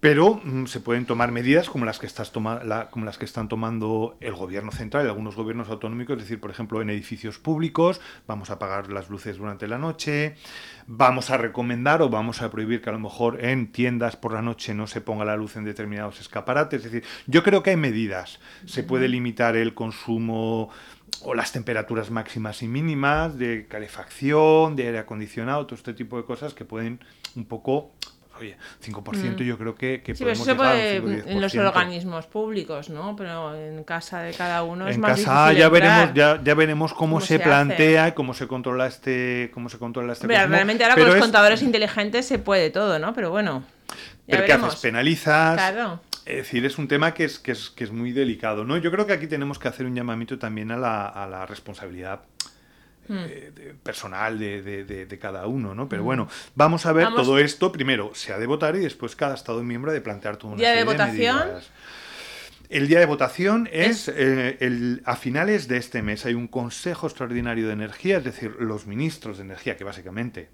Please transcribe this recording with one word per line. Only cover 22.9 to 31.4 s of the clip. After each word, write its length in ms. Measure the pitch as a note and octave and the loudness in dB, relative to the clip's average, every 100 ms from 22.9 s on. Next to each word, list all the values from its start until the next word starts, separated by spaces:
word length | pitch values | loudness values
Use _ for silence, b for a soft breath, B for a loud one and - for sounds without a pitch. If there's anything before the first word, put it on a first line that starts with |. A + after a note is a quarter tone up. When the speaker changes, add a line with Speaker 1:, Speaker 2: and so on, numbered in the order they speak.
| D3 C#3 D3+ E3 C#3 | 0 0 0 -2 -4
Speaker 1:
de 280 | B2 A2+ G#2 | -6 -6 -8
calefacción, 1120 | G#2+ G#2+ - - - C3+ D3+ D#3 D#3 D#3+ C#3+ | -14 -12 -16 -18 -6 0 4 6 6 4 0
de 80 | A#2+ | -2
aire 100 | A2+ | -4
acondicionado, 680 | G#2+ G#2+ G#2 - A#2 C#3+ | -6 -10 -10 -8 -4 -4
todo 120 | C#3+ A#2 | -6 -12
este 180 | - | -14
tipo 240 | A2 A2+ A#2+ | -12 -10 -10
de 60 | A#2 | -8
cosas 260 | B2 D3 | -10 -10
que 140 | - - | -14 -12
pueden 340 | A2 A2+ A#2+ B B - B2 | -8 -8 -10 B B -16 -14
un 100 | A2 | -12
poco 480 | A#2 - C#3 D3 _ - _ _ - | -8 -2 -2 -2 _ -18 _ _ -18
Oye, 160 | A2 G2 B B | -16 -16 B B
cinco 240 | - G#2 | -12 -12
por 120 | G#2 G#2 | -8 -6
ciento 280 | F#2+ - | -6 -4
Speaker 2:
Mm. 20 | B2 | -4
Speaker 1:
yo 120 | A#2 | -4
creo 160 | A2+ A2+ | -6 -6
que, 260 | B2+ C3 | -6 -6
que 120 | - | -6
Speaker 2:
Sí, 100 | A#2 | -4
pero 100 | B3 A3 | -2 -2
Speaker 1:
podemos 40 | |
Speaker 2:
eso 40 | |
se 80 | A#3+ | 0
Speaker 1:
llegar 140 | B3 C4 | 2 4
a 40 | |
un 20 | B3 | 2
Speaker 2:
puede 120 | G#3+ | 2
Speaker 1:
cinco 120 | F#3+ G#3 | -2 -2
o 20 | |
diez 80 | G#3 | -4
por 20 | F#3+ | -4
ciento. 60 | |
Speaker 2:
en 40 | G3+ | -2